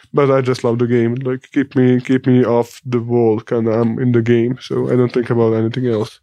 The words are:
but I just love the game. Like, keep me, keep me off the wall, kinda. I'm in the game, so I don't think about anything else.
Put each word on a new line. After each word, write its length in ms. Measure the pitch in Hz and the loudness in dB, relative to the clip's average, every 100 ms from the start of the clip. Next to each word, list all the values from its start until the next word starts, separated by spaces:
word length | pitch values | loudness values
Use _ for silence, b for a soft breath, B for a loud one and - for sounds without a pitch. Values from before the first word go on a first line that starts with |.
| B | B
but 160 | 147 139 | 0 2
I 120 | 135 | 2
just 240 | 123 123 123 | 0 -2 -2
love 140 | 117 | -2
the 60 | 120 | 0
game. 300 | 120 117 120 | 0 0 -2
Like, 340 | 127 131 - | -6 -8 -6
keep 240 | 147 135 131 | -6 -2 2
me, 240 | 127 123 | 2 2
keep 260 | 127 131 135 | 0 0 2
me 160 | 123 | 2
off 380 | 113 120 117 - 131 | 4 2 -2 -8 -6
the 140 | 123 | -4
wall, 400 | 117 120 117 107 | -2 0 2 0
kinda. 320 | - 120 113 | -2 -2 0
I'm 260 | 110 113 113 | 0 0 -2
in 120 | 127 | 0
the 100 | 120 | 0
game, 360 | 113 120 120 127 | 2 2 0 -4
so 320 | - 123 131 | -8 -6 -2
I 60 | 127 | 0
don't 160 | 123 | 0
think 160 | 127 117 | -2 -2
about 240 | 117 113 | 0 0
anything 340 | 113 113 120 123 | 0 -2 -2 -2
else. 320 | 110 110 - | -2 -4 -10